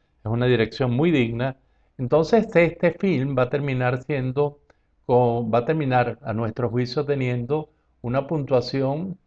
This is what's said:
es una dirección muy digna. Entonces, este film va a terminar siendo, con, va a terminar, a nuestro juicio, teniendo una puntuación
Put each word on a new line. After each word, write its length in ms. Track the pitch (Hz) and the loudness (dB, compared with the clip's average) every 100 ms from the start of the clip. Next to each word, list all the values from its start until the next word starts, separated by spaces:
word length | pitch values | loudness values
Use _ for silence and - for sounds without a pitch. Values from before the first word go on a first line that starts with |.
| _ _ | _ _
es 60 | 107 | -4
una 160 | 117 127 | 0 2
dirección 440 | 117 110 - 127 | 2 2 -2 -2
muy 200 | 120 170 | 0 2
digna. 460 | 147 113 117 131 - _ _ _ - | 2 0 -2 -6 -8 _ _ _ -10
Entonces, 580 | 123 151 160 226 226 | 0 2 4 2 4
este 360 | 170 165 165 175 | 2 2 2 -2
film 460 | - 196 139 135 131 | 0 0 0 0 0
va 60 | |
a 60 | 123 | 0
terminar 520 | 143 143 127 127 127 | 0 -2 0 0 -2
siendo, 560 | - 143 127 131 147 - _ _ _ _ - | -4 -4 -2 -2 -2 -4 _ _ _ _ 2
con, 440 | 123 120 117 113 | 4 4 2 0
va 80 | 117 | 0
a 60 | |
terminar, 540 | 120 156 135 127 117 110 | 2 0 2 2 0 -4
a 120 | - | -6
nuestro 340 | 107 113 120 120 | -4 -4 -2 -2
juicio, 380 | 120 123 151 143 | -2 -2 -2 -2
teniendo 640 | 139 127 123 120 156 156 _ _ _ | -2 -2 -4 -2 -4 -4 _ _ _
una 240 | 120 131 - | -4 -4 -2
puntuación 920 | 165 131 127 120 135 135 151 190 180 | -4 0 0 0 -2 -2 -2 -6 -10